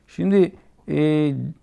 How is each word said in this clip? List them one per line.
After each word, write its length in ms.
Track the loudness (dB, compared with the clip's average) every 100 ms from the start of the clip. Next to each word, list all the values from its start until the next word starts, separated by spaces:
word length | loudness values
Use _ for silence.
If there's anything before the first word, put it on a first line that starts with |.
| _
şimdi, 460 | -6 0 2 2 -2 _ _ -6
e, 460 | -2 0 0 0 -4 -8 -12